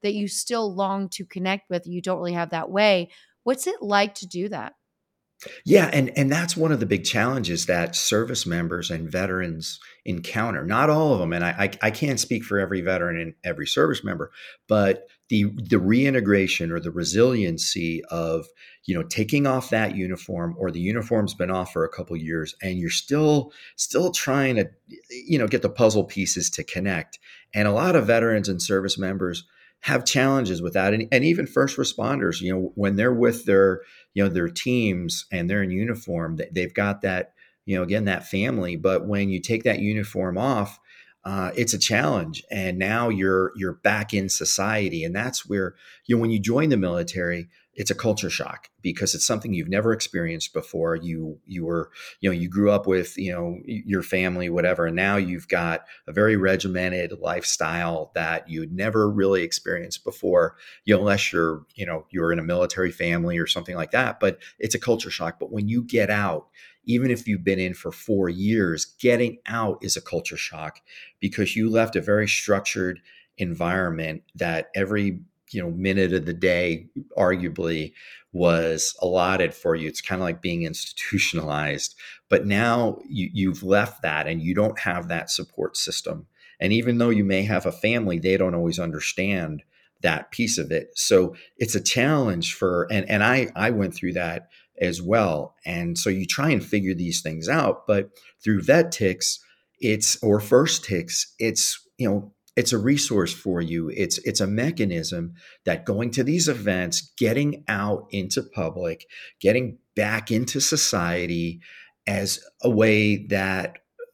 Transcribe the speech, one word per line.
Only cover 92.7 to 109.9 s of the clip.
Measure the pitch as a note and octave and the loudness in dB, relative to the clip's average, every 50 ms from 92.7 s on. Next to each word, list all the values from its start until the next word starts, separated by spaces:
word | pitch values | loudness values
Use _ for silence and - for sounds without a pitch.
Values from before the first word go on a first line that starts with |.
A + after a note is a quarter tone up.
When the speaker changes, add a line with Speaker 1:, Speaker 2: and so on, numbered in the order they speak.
| F2+ F2 F2 - | 2 0 0 0
Speaker 2:
and, | A2 G2+ F#2 - | 0 -2 0 0
and | G#2+ G2+ G#2 | 2 2 4
I, | A#2 B2+ C3+ B2 - - | 4 4 2 0 -2 -2
I | F2 G#2 A#2 | 0 0 0
went | A#2+ G#2 G2 F#2 - | 2 0 0 -2 -4
through | - - F2+ E2+ | -4 -6 -4 -2
that | F2+ F2 E2 E2+ - - _ - - _ _ _ - | -2 -4 -4 -4 -8 -10 _ -20 -20 _ _ _ -2
as | F#2 F2+ E2+ F2 | -2 -2 -2 -2
well. | F2 F2 A2 A2+ G#2+ F2+ D#2 D2 - - _ _ - | 0 2 2 4 4 2 0 -2 -4 -8 _ _ -10
And | E2 F2 F2 E2+ E2+ E2+ | -8 -6 -4 -4 -4 -4
so | - - G#2+ | -2 0 0
you | F#2+ F#2+ F#2 | 0 0 -2
try | - - - C#3+ D#3+ | -2 -2 0 2 2
and | C#3+ G2+ - | 2 0 0
figure | - G#2 G#2 F#2+ F#2+ F#2 | 0 -2 0 0 0 -2
these | E2+ F2 E2+ E2+ - | -2 -2 -2 -4 -4
things | - D#2+ D#2+ D#2+ D#2+ | -4 -6 -6 -6 -4
out, | F#2+ C#3+ D#3+ C#3 G2+ - - - | -2 0 2 2 0 0 0 0
but | - G#2 G2 G2 - _ - - - _ _ - | 0 0 0 0 -4 _ -20 -20 -20 _ _ 0
through | G#2+ G#2+ F#2+ A2 | 0 2 4 6
Vet | B2 C#3+ E3+ D#3+ E3+ | 6 6 6 4 2
Ticks, | - - A2 F#2+ F2+ - - - - - _ _ _ _ _ _ _ _ | 0 0 0 0 0 0 -2 -4 -4 -6 _ _ _ _ _ _ _ _
it's, | - A2 G#2+ G#2+ - - - - | 0 0 0 2 0 0 0 2
or | - G#2+ G2+ G#2+ | 4 4 4 4
First | G#2 - B2 B2+ D#3 D#3+ - - - | 4 6 6 6 6 4 0 -2 -2
Ticks, | - G2 E2+ E2 F2 - - - - _ - | -2 -2 -2 -2 -2 -4 -4 -4 -6 _ -4
it's, | A2+ A2+ - - - - - - - _ _ | -2 -2 0 0 0 -2 -2 -6 -12 _ _
you | - B2+ G#2 | -4 0 0
know, | G#2 G2+ G2+ - - _ _ _ - | 0 -2 -4 -8 -16 _ _ _ -2
it's | B2 A#2 - | 0 0 2
a | B2 | 0
resource | G#2+ G2+ C3 C#3+ C#3+ - - A#2+ G2+ F2 E2+ - | 2 2 2 2 2 0 0 2 0 0 0 -2
for | - - G2 F2+ F2 | -6 -4 -2 -2 -2
you. | E2+ D#2+ E2+ E2+ E2 D2+ | -2 -2 -2 -4 -4 -4
It's, | - - G2 E2+ - - | -2 -2 -2 -2 -2 -4
it's | - - - - | -4 -2 -2 -2
a | G#2 | -2
mechanism | F#2+ G#2 A2 B2 D#3+ E3+ - A2 F#2+ F2 E2 D#3 - F2+ E2+ E2+ E3+ - - - - - _ - | 0 0 0 -2 -2 -2 -2 -2 -2 -2 -4 -4 -4 -6 -6 -8 -8 -12 -16 -20 -20 -20 _ -4
that | F3+ E3+ E3+ - | -2 -2 -2 -2
going | - - G#2 A#2+ A#2+ | -2 -2 -2 -2 -2
to | A#2 C3+ B2+ | -2 0 0
these | C3+ D#3+ F3 - | 0 0 2 2
events, | D3+ C3 A#2 G2+ G2+ F#2 F2+ F2+ E2+ E2+ - - - _ | 0 0 0 0 0 0 0 0 -2 -4 -4 -6 -6 _
getting | - B2 A2 A#2 C#3 D3 D3 C#3+ C#3 - | 0 0 2 2 2 0 0 -2 -4 -4
out | - G#2+ G2 G2+ G#2 G2+ - - - | -4 -2 -2 0 -2 -2 -4 -4 -6
into | - G2+ F#2 F#2+ - C3+ | -6 -6 -4 -4 -4 -4
public, | - - - - E2+ D#2+ D#2+ F2+ F2+ E2 E2 - - - - - - - - - | -4 -4 -4 -4 -4 -4 -4 -4 -4 -4 -6 -8 -12 -18 -20 -20 -20 -20 -8 0
getting | - F#2+ G#2+ B2+ B2+ A2+ - - _ _ | 2 4 4 4 2 -4 -8 -12 _ _